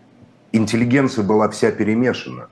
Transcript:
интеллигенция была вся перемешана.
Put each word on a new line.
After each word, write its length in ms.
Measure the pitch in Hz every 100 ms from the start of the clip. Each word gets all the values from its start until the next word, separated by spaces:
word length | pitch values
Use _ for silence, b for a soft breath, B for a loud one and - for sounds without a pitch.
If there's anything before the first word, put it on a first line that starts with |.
| _ _ - _ _
интеллигенция 720 | 110 104 113 120 139 135 -
была 260 | 98 107 107
вся 220 | - 113
перемешана. 760 | - 107 113 123 - - 62 -